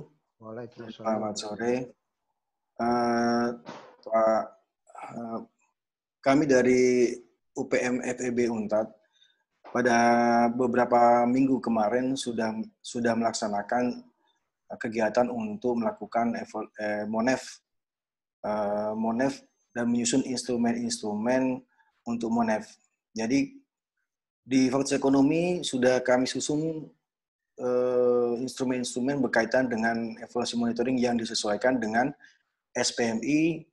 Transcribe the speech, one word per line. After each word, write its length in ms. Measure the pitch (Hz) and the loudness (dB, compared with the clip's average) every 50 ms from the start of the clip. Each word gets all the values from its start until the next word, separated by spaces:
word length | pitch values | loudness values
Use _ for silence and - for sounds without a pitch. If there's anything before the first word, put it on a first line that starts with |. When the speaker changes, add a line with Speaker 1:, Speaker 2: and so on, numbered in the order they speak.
| 156 - _ _ _ _ _ _ | -6 -10 _ _ _ _ _ _
Speaker 1:
Waalaikumsalam. 560 | 110 110 113 120 120 117 - 117 117 113 - | -16 -14 -12 -12 -14 -14 -16 -16 -16 -16 -16
Speaker 2:
Selamat 400 | - 110 110 110 107 107 107 104 | -6 -4 -2 -2 -2 -2 -4 -6
sore. 400 | - 107 104 104 104 117 120 123 127 123 - - _ _ _ _ _ _ _ _ _ _ _ _ _ _ _ _ - | -6 -8 -10 -8 -2 0 0 0 0 -2 -8 -14 _ _ _ _ _ _ _ _ _ _ _ _ _ _ _ _ -4
Eh, 720 | 117 120 120 120 120 117 117 117 117 117 117 120 120 120 120 - - - - - - - - _ _ | -2 0 0 0 0 0 0 0 0 2 2 0 0 -2 -4 -8 -14 -18 -18 -18 -20 -20 -20 _ _
Pak, 360 | 104 - 110 110 220 226 247 226 - - _ _ _ _ _ _ - - - - - | -2 2 2 4 4 2 2 -2 -4 -12 _ _ _ _ _ _ -20 -20 -18 -16 -14
eh, 280 | - - 233 - 226 - 226 - _ _ _ _ _ _ _ _ _ _ _ _ _ _ | -12 -12 -10 -10 -10 -10 -12 -14 _ _ _ _ _ _ _ _ _ _ _ _ _ _
kami 240 | - 135 135 151 160 | 2 4 4 4 4
dari 640 | 139 131 127 120 127 127 127 127 127 123 123 120 113 - - - _ _ _ _ _ _ | 4 4 4 6 6 4 4 4 4 4 4 4 2 0 -6 -12 _ _ _ _ _ _
U 80 | 143 131 | -10 -4
P 160 | - 139 131 | -2 -2 0
M 240 | 127 123 123 123 - | 0 -2 -2 -4 -4
F 160 | 123 123 - | -6 -6 -4
E 80 | 127 123 117 | -4 -2 0
B 160 | 123 120 113 | 0 0 0
untad 320 | 117 110 104 - 107 107 110 - - _ _ _ _ _ _ _ _ _ _ _ _ _ - - | 0 -4 -4 -2 -2 -2 -2 -4 -8 _ _ _ _ _ _ _ _ _ _ _ _ _ -16 -4
pada 240 | - 123 120 123 117 117 120 117 120 120 120 120 117 117 120 117 | -2 0 2 4 4 4 6 6 4 4 4 4 4 4 4 2
beberapa 720 | 120 127 127 117 117 123 120 120 120 120 120 120 120 120 120 | 2 0 0 2 2 2 2 4 6 6 6 6 6 6 4
minggu 320 | 120 127 131 139 131 131 113 - | 2 2 2 2 2 2 0 0
kemarin 480 | 117 117 110 104 104 117 123 127 131 | 0 0 2 2 2 2 0 0 -2
sudah, 400 | 135 131 - 123 113 113 113 110 107 110 104 - - _ - | -4 -4 -6 -6 -4 -4 -4 -4 -4 -6 -10 -10 -14 _ -18
sudah 320 | - - 120 117 117 113 | -10 -6 -2 0 0 0
melaksanakan, 880 | 117 117 113 110 - 117 104 101 101 101 - 120 123 123 123 - - - - _ _ _ _ _ _ _ _ _ _ _ _ | 2 0 -2 -2 -2 -4 -4 -4 -4 -4 -2 -2 -2 0 -2 -4 -8 -14 -20 _ _ _ _ _ _ _ _ _ _ _ _
eh, 80 | - | -12
kegiatan 560 | - - 117 107 117 131 127 - 127 123 120 | -10 -8 -6 -2 0 0 2 2 2 0 2
untuk 480 | 123 113 110 107 104 104 - 123 120 117 | -2 -6 -6 -6 -8 -4 -2 -2 -2 0
melakukan 560 | 113 107 104 - 104 - - 117 117 117 113 | -2 -4 -4 -6 -12 -6 -2 -2 -2 -2 -2
evol-, 320 | 107 107 - - 107 104 - _ | -4 -8 -10 -10 -12 -12 -12 _
eh, 320 | - 107 107 104 104 107 107 | -8 -6 -4 -4 -4 -4 -4
monef, 560 | 110 113 113 131 131 123 - - - - _ _ _ _ _ _ _ _ _ _ _ _ _ _ _ _ - | -2 0 0 0 0 0 -4 -10 -18 -20 _ _ _ _ _ _ _ _ _ _ _ _ _ _ _ _ -6
eh, 480 | 104 107 107 104 101 104 104 107 - | -4 -4 -2 -2 -2 -2 -2 -4 -4
monef 480 | 110 110 113 113 113 120 135 139 135 - - _ _ _ _ _ | -4 -4 -2 -2 0 0 0 -2 -2 -6 -14 _ _ _ _ _
dan 160 | _ 120 117 120 | _ -4 -2 0
menyusun 320 | 120 120 117 - 135 131 131 131 | 0 0 0 0 0 0 0 -2
instrumen-instrumen 1400 | 123 120 - - 123 117 117 117 117 120 120 117 - - 107 104 104 107 113 123 131 131 131 - 254 - - _ _ _ _ _ _ _ _ | -6 -6 -4 -4 -2 0 0 0 -2 -2 -4 -6 -6 -6 -6 -6 -4 -2 0 0 2 2 0 0 -2 -6 -10 _ _ _ _ _ _ _ _
untuk 240 | 120 117 117 113 110 | -8 -6 -4 -2 -2
monef. 480 | 117 120 233 220 214 - - - - _ _ _ _ _ _ _ _ | 0 0 2 0 0 -2 -4 -10 -18 _ _ _ _ _ _ _ _
Jadi 400 | 214 226 226 269 277 277 - - - - _ _ _ _ _ _ _ _ _ _ _ _ _ _ _ _ | -6 -2 0 0 0 0 -2 -8 -16 -20 _ _ _ _ _ _ _ _ _ _ _ _ _ _ _ _
di 240 | 120 131 131 131 123 | 0 2 2 4 4
Fakultas 320 | 127 135 135 - 139 131 | 2 0 0 0 0 2
Ekonomi 640 | 135 135 139 139 135 147 160 165 175 180 180 170 143 | 2 4 4 6 4 4 4 2 2 0 -2 -2 -4
sudah 400 | - 135 123 123 127 127 127 127 | -4 -2 2 4 4 4 4 4
kami 240 | 127 127 127 127 - | 2 2 2 2 0
susun, 560 | - 131 - - 151 151 160 160 156 156 - - - _ _ _ _ _ _ _ _ _ _ _ _ | -4 -4 -4 -2 -2 -2 -2 -4 -4 -6 -10 -14 -20 _ _ _ _ _ _ _ _ _ _ _ _
eh, 760 | - 127 123 123 123 123 127 123 123 123 123 123 123 120 120 120 117 131 | -6 -4 0 0 2 2 2 2 4 4 4 4 4 2 0 0 -2 -4
instrumen-instrumen 800 | 123 - - 131 127 127 123 120 - - 127 123 135 143 139 123 | -6 -6 -4 -2 -2 -2 -2 -4 -4 -4 -2 -2 0 0 0 0
berkaitan 480 | 113 - 117 113 113 - 127 131 120 | 2 2 2 2 4 2 2 2 2
dengan 400 | 120 110 - 113 117 113 117 113 113 - | 0 0 0 0 0 -2 -4 -6 -8 -12
evaluasi 400 | - - - 120 117 - 117 120 | -14 -6 -4 -4 -4 -2 -2 -2
monitoring 400 | 117 117 117 120 117 131 131 123 | 0 0 0 0 0 0 0 0
yang 160 | 120 120 117 | 0 0 0
disesuaikan 640 | 113 113 113 110 - - 104 104 104 - 127 131 117 | 0 -2 -4 -4 -4 -2 -2 -2 0 0 0 0 0
dengan 320 | 110 107 113 117 127 147 - - - - _ _ _ _ _ _ _ _ - | -2 0 0 0 0 0 -4 -10 -18 -20 _ _ _ _ _ _ _ _ -4
S 160 | 123 120 - | -4 -2 -2
P 240 | - - 120 113 110 | -2 -2 -2 -2 -2
M 80 | 110 117 | -2 -2
I, 400 | 135 147 151 160 170 160 156 - _ | 0 0 2 2 0 -2 -4 -10 _